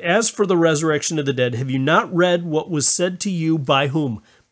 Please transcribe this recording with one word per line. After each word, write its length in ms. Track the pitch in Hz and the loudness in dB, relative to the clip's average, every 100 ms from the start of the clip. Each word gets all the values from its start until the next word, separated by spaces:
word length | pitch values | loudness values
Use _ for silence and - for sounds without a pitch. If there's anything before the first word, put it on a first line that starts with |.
"As 280 | 170 208 226 | 0 0 0
for 180 | - 196 | 0 0
the 100 | 180 | 4
resurrection 600 | 165 147 160 151 - 160 | 2 2 0 -2 -2 -4
of 60 | 139 | -2
the 60 | |
dead, 220 | 127 123 | 0 -2
have 160 | 120 131 | -2 -4
you 80 | 131 | -2
not 340 | 135 180 240 | 2 0 0
read 320 | 175 180 175 | 0 2 0
what 260 | 170 151 - | -2 -4 -2
was 180 | 156 - | 2 4
said 320 | - 180 180 | 4 2 -2
to 100 | 202 | -6
you 260 | 175 160 160 | -2 0 -2
by 300 | 135 135 143 | 2 0 2
whom? 340 | 156 143 104 _ _ _ | -2 -4 -6 _ _ _